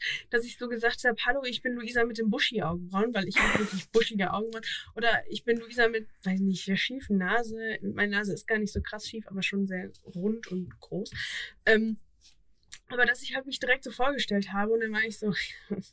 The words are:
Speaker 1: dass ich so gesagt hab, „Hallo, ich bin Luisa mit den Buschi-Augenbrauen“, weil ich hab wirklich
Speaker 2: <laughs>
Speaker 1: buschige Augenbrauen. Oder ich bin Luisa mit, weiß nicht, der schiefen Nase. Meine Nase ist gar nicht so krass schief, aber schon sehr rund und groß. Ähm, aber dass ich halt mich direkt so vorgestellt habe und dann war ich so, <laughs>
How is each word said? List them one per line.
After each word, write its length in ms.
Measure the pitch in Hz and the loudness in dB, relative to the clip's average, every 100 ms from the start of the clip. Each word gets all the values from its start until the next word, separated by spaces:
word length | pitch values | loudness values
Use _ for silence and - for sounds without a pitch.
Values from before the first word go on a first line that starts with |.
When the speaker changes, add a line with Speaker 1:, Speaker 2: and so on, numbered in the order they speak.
| - - - | -6 -6 -2
Speaker 1:
dass 120 | 240 | -2
ich 140 | 240 - | -2 -6
so 100 | 240 | -6
gesagt 340 | 233 233 233 247 | 0 0 2 0
hab, 120 | 233 | 2
„Hallo, 220 | 247 277 262 | 0 0 0
ich 160 | 233 | -4
bin 140 | 254 240 | -4 -4
Luisa 280 | 233 240 | -2 2
mit 140 | 233 226 | 2 2
den 120 | 226 | 0
Buschi-Augenbrauen“, 840 | 247 - 220 156 175 175 190 226 | 2 0 0 -2 -2 -2 0 0
weil 140 | 220 185 | 0 0
ich 120 | - | 2
hab 160 | 185 208 | 4 2
wirklich 320 | 214 190 - | 0 -4 2
Speaker 2:
<laughs> 20 | |
Speaker 1:
buschige 420 | 226 226 220 180 | 2 4 0 0
Augenbrauen. 320 | 185 226 226 - - - - | 0 -2 -6 -6 -8 -8 0
Oder 280 | 233 202 - | 2 2 0
ich 160 | - - | -6 0
bin 120 | 233 | 0
Luisa 300 | 233 233 226 | 0 4 4
mit, 200 | 226 220 - | 4 -6 -6
weiß 180 | 190 190 | -2 2
nicht, 260 | 196 180 - | 2 2 0
der 80 | 196 | 0
schiefen 420 | - 254 262 202 | 0 -4 0 2
Nase. 600 | 185 220 226 226 226 220 | 4 2 0 -4 -6 -4
Meine 360 | 196 208 208 202 | -4 0 0 0
Nase 160 | 208 | -2
ist 140 | - - | -4 0
gar 100 | 220 | 0
nicht 140 | 208 | 0
so 80 | - | -2
krass 260 | - 214 - | -4 -6 -8
schief, 180 | 226 - | -10 -8
aber 140 | 196 | -4
schon 240 | 185 202 196 | -2 0 0
sehr 260 | 185 196 - | -2 -8 -14
rund 440 | - 180 196 226 226 | -14 -4 -2 -2 -4
und 300 | 185 180 - | -6 -6 -12
groß. 300 | - 170 226 - - - - - - | -8 -6 -6 -8 -8 -8 -10 -2 6
Ähm, 320 | 220 220 214 - _ - - - _ _ - _ | 6 6 -2 -8 _ -20 -20 -20 _ _ -18 _
aber 180 | 240 233 | 4 4
dass 180 | 247 | 4
ich 100 | - 254 | -2 -6
halt 100 | 262 | -6
mich 120 | - | -4
direkt 240 | 247 254 | 2 2
so 80 | 254 | 0
vorgestellt 600 | - 254 277 - 202 196 | 2 2 2 2 0 0
habe 200 | 196 208 | -2 2
und 80 | 226 | 2
dann 100 | 220 | 2
war 120 | 214 | 0
ich 140 | 220 214 | -2 -2
so, 160 | 214 - - - - | -2 -2 -4 -10 -6
<laughs> 40 | 190 - | -6 -6